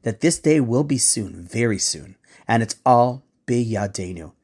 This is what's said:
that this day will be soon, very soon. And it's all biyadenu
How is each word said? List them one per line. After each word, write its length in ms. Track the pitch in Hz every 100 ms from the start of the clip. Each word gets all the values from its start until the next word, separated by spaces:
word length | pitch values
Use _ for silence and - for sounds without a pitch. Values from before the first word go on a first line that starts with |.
that 180 | - 104
this 180 | 165 -
day 220 | - 156
will 240 | 120 120
be 140 | 147 135
soon, 440 | - - 95 87
very 360 | 87 113 117 98
soon. 400 | - 80 73 - _ - -
And 120 | 117
it's 140 | 110 - -
all 380 | 120 123 127 _ _ -
biyadenu 840 | 123 117 107 101 95 92 87 80 _